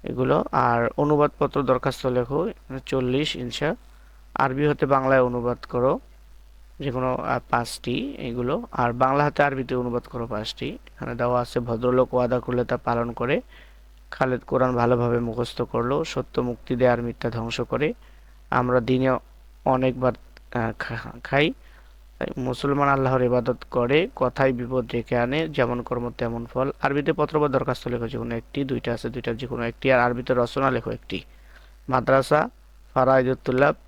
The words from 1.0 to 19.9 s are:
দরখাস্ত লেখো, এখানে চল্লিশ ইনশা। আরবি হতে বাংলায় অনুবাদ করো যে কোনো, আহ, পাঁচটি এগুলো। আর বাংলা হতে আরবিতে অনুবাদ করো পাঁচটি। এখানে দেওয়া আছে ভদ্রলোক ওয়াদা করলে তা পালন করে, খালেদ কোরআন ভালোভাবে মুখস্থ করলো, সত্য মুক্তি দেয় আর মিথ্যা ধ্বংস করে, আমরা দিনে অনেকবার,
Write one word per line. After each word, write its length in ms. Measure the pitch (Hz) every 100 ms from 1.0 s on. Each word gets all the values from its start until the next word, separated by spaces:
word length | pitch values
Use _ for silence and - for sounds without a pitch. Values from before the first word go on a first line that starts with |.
| 147 151 147 - 139 143
দরখাস্ত 420 | 131 127 139 -
লেখো, 420 | 131 123 120 143 185
এখানে 320 | - - 131
চল্লিশ 500 | - 135 127 131 151
ইনশা। 400 | - 123 - 147 240 - - - - -
আরবি 340 | - 135 131 147
হতে 180 | 143
বাংলায় 360 | 139 135 131 135
অনুবাদ 360 | 123 123 120 120 -
করো 300 | 127 127 220 - - - - - - - -
যে 120 | 139
কোনো, 240 | 127 127
আহ, 240 | 127 - 127 -
পাঁচটি 680 | 120 120 - - 131 277 -
এগুলো। 460 | 127 120 120 185 240
আর 220 | - 120
বাংলা 320 | 120 131 139
হতে 180 | 147 143
আরবিতে 320 | 143 135 131
অনুবাদ 280 | 127 123 120
করো 240 | - 120 117
পাঁচটি। 420 | 107 113 - 135
এখানে 440 | 214 - - -
দেওয়া 260 | 120 123 123
আছে 180 | 120 -
ভদ্রলোক 540 | 120 113 123 127 127
ওয়াদা 260 | 127 123 123
করলে 260 | 117 123
তা 120 | 117 123
পালন 340 | - 117 120
করে, 300 | 113 120 180 - - - - - - -
খালেদ 300 | - 131 127 -
কোরআন 280 | 131 127
ভালোভাবে 440 | 120 120 123 120 120
মুখস্থ 420 | 120 113 120 -
করলো, 420 | 117 117 120 143
সত্য 380 | 160 - - -
মুক্তি 340 | 123 117 -
দেয় 140 | 123 127
আর 120 | 120
মিথ্যা 280 | 120 117 117
ধ্বংস 320 | 117 117 -
করে, 320 | 120 120 151 240 - - - - -
আমরা 300 | 127 123 123
দিনে 380 | 117 127 131 127 - - - -
অনেকবার, 480 | 139 127 131